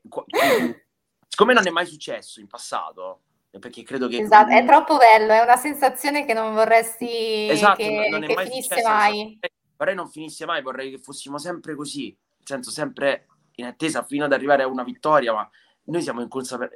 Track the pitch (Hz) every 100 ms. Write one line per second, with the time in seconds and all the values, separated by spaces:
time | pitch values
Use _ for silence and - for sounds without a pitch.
0 | - - - - 679 466 247 - _ _
1 | _ _ _ - 226 240 185 165 170 156
2 | - 113 - 110 101 120 - 113 80 90
3 | 92 110 _ _ _ 101 120 120 - 135
4 | 123 120 214 214 214 247 254 294 311 294
5 | 233 220 214 220 240 247 302 269 262 254
6 | 294 294 277 220 220 214 220 226 220 -
7 | 240 233 226 214 214 214 208 185 214 214
8 | 214 208 151 185 190 254 247 185 226 214
9 | 208 208 214 - 175 - _ _ 160 190
10 | 151 156 156 - 160 160 131 127 135 131
11 | 135 139 139 147 160 170 156 143 143 143
12 | 107 - _ _ - 135 123 156 143 -
13 | 139 127 _ _ _ - 123 - 156 123
14 | - 143 147 131 135 139 131 131 123 127
15 | 156 151 120 107 104 _ _ _ - 170
16 | 139 120 117 131 127 123 123